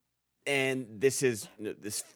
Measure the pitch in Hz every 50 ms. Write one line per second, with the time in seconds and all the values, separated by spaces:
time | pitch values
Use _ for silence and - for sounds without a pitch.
0 | _ _ _ _ _ _ _ _ _ 143 143 139 135 131 131 131 127 104 113 101
1 | 131 135 127 - 139 127 117 104 - - - - 107 101 - - - 104 - -
2 | - - -